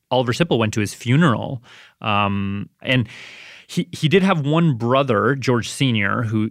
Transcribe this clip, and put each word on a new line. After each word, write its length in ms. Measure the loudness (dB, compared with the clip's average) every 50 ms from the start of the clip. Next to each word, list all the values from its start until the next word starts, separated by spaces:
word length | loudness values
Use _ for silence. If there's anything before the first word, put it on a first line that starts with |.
| _ -2
Oliver 220 | 0 0 2 2 0
Sipple 260 | 0 0 0 2 2
went 140 | 0 0 0
to 60 | -2
his 140 | -4 -4 -6
funeral. 680 | -6 -2 2 2 4 4 4 2 0 -2 -6 -8 -10 -12 -16 -20 -20 -20 -20 _ _
Um, 680 | -4 -2 0 2 2 0 0 -2 -4 -4 -6 -6 -8 -12 _ _
and 280 | -4 0 0 0 0 -2 -6 -16 -20 -20 -20 -20 -20 -20 -20 -20 -20
he, 220 | -8 -6 -6 -6 -6 -4
he 160 | -4 0 2
did 140 | 2 4 4
have 240 | 2 2 0 0
one 280 | 0 2 2 2 2 2
brother, 600 | 0 0 2 2 2 2 2 0 2 2 0 0
George 340 | 0 0 0 0 0 -2 -4
Senior, 540 | -4 -2 0 0 0 0 0 0 -2 -2 -2
who, 280 | -2 -2 -2 -2 -4